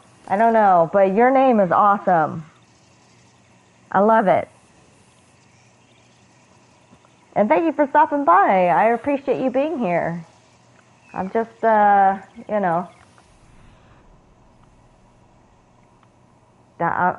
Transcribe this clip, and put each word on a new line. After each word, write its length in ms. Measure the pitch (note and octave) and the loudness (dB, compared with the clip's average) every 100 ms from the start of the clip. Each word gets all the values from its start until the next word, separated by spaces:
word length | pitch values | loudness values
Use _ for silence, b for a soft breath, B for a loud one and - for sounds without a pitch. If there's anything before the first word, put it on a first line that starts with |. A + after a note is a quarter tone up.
| _ _ - | _ _ -6
I 100 | G3 | -2
don't 160 | A#3 | 2
know, 380 | A3+ G#3 F3+ E3 | 2 4 2 2
but 220 | G3+ F#3+ | 2 2
your 160 | F#3+ B3 | 2 2
name 300 | C4 C4+ A3+ | 2 2 2
is 100 | F#3 | 2
awesome. 720 | - G3+ G3+ G3+ E3+ D3 D#3+ D#3 _ _ _ _ _ _ _ _ _ _ _ _ _ - | 2 2 0 0 0 0 -6 -16 _ _ _ _ _ _ _ _ _ _ _ _ _ -6
I 80 | - | 0
love 260 | G#3 A3+ F#3+ | 2 2 2
it. 220 | C#3+ - _ _ _ _ _ _ _ _ _ _ _ _ _ _ _ _ _ _ _ _ _ _ _ _ _ _ _ _ - | 0 -4 _ _ _ _ _ _ _ _ _ _ _ _ _ _ _ _ _ _ _ _ _ _ _ _ _ _ _ _ -4
And 120 | G#3+ | 0
thank 160 | E4 | 0
you 80 | E4 | -2
for 140 | D4 C#4+ | -2 0
stopping 380 | D4 D4+ C#4+ | 0 0 0
by. 420 | C#4+ F4+ F4+ F#3+ F3+ | 0 2 2 2 2
I 180 | E3 G#3+ | 2 0
appreciate 500 | A#3 C#4 C#4 C4+ - | 0 -4 -4 -4 -4
you 80 | C4 | -4
being 280 | C4+ D4 D#4+ | -2 -4 -4
here. 460 | G3+ E3+ D#3 E3+ E3 _ _ _ _ _ _ _ _ | -4 -4 -4 -8 -14 _ _ _ _ _ _ _ _
I'm 160 | - F#3 | -12 -8
just, 320 | A3+ A3+ - | -6 -8 -4
uh, 560 | A3+ G#3+ G#3 G3+ G3 G3 - - - | -2 2 2 2 2 -2 -10 -20 -8
you 100 | G#3 | -4
know, 300 | F#3 E3 F3+ - _ _ _ _ _ - b b b b b _ _ _ _ _ _ _ _ _ _ _ _ _ _ _ _ _ _ _ _ _ _ _ _ _ _ - | -2 -4 -6 -16 _ _ _ _ _ -20 b b b b b _ _ _ _ _ _ _ _ _ _ _ _ _ _ _ _ _ _ _ _ _ _ _ _ _ _ -8
I, 360 | E3+ - F3+ | -6 -2 -4